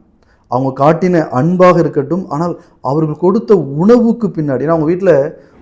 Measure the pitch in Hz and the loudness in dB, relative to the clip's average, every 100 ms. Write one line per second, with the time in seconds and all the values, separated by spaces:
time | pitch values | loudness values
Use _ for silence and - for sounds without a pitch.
0 | _ _ _ _ _ 123 135 135 143 165 | _ _ _ _ _ -4 -4 0 0 2
1 | 180 175 156 127 160 180 180 170 151 - | 0 0 0 -2 0 4 4 4 0 -2
2 | 131 180 - 143 175 - - _ 127 147 | -4 -6 -6 -6 -6 -8 -16 _ -4 -2
3 | 156 147 175 226 233 196 135 143 196 240 | -2 -2 0 0 2 0 0 -2 2 4
4 | 226 233 190 165 147 127 143 165 151 180 | 2 0 -4 -4 -4 -2 -2 0 0 0
5 | 190 143 151 - _ _ | 2 2 0 -8 _ _